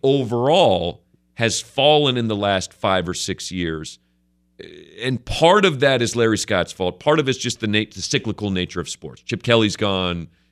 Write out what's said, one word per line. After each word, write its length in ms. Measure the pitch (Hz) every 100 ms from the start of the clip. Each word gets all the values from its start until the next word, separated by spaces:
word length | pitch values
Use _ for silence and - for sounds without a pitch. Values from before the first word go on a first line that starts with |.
overall 1000 | 135 139 120 120 131 180 143 90 85 - _ _ _
has 260 | - 113 -
fallen 560 | - - 143 151 143 123
in 120 | 113
the 80 | 104
last 360 | 101 95 -
five 340 | _ 104 95 87
or 60 |
six 400 | 87 - 90 -
years. 460 | 90 85 80 78 - _ _ _ _ _ _ 82 82 78 85
And 200 | 127 123
part 400 | - - 165 208
of 160 | 190 135
that 200 | 139 131
is 140 | 117
Larry 240 | 117 113 104
Scott's 340 | - 98 85
fault. 280 | - 92 -
Part 180 | 147 156
of 100 | 135
it's 100 | 127
just 220 | 127 -
the 60 | 110
nat-, 240 | 104 107
the 100 | 98
cyclical 480 | - 139 113 101 104
nature 300 | 92 90 87
of 80 | 78
sports. 320 | - 76 60
Chip 200 | - 117
Kelly's 340 | - 117 107 -
gone, 520 | 104 95 90 87 80 _ _